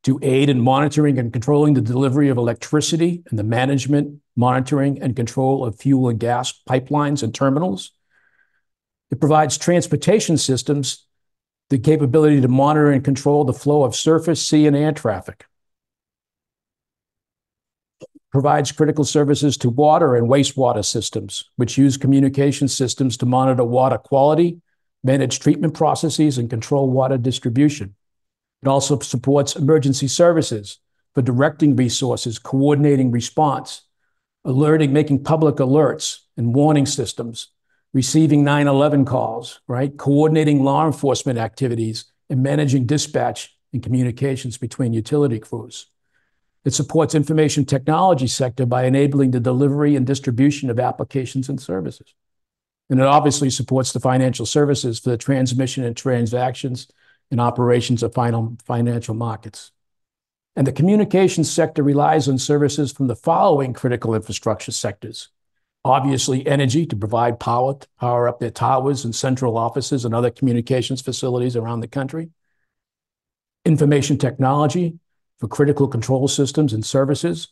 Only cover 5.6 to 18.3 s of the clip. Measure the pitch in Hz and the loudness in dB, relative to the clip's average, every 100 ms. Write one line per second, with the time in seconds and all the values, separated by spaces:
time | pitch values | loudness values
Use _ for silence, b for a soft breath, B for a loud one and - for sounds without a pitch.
5.6 | 123 101 135 135 127 110 117 120 127 - | -4 -4 0 2 2 0 -2 -2 -4 -12
6.6 | - 131 131 147 143 143 110 - 139 139 | -4 -4 -2 -2 -2 -2 -4 -2 -2 0
7.6 | 185 190 - _ _ _ _ _ _ _ | -4 -6 -12 _ _ _ _ _ _ _
8.6 | _ _ _ _ _ 127 151 156 151 - | _ _ _ _ _ -2 2 2 2 0
9.6 | - 175 170 147 - 220 - 151 - 127 | 2 2 2 -2 2 0 2 -2 0 -2
10.6 | - 147 135 - _ _ _ _ _ _ | 0 -2 -4 -10 _ _ _ _ _ _
11.6 | _ 135 127 156 139 156 151 143 127 127 | _ 0 2 2 4 4 6 4 4 4
12.6 | 143 151 147 135 143 131 143 147 131 123 | 4 4 4 2 0 0 0 2 0 -2
13.6 | 143 147 131 - 160 160 165 151 - 156 | 0 2 2 0 2 2 2 -2 2 4
14.6 | 151 143 151 147 113 95 - - _ _ | 4 2 0 -2 -4 -4 -10 -18 _ _
15.6 | _ _ _ _ _ _ _ _ _ _ | _ _ _ _ _ _ _ _ _ _
16.6 | _ _ _ _ _ _ _ _ _ _ | _ _ _ _ _ _ _ _ _ _
17.6 | _ _ _ _ - _ _ | _ _ _ _ -20 _ _